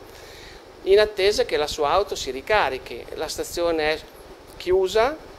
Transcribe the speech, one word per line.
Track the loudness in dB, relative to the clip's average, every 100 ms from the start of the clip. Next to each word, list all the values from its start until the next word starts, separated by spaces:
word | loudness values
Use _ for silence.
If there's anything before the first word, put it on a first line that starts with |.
| -16 -20 -20 -18 -18 -20 -20 -10
in | 4 6
attesa | 6 2 0 2
che | 0 0
la | -2
sua | 0 2
auto | 2 0 -6
si | -6
ricarichi. | -8 0 2 2 -2 -8 -14 -12
La | -8 -8
stazione | -6 -6 -2 0 2 0
è | -2 -6 -20 -20 -20 -20 -10
chiusa | 0 2 4 2 2 0 -14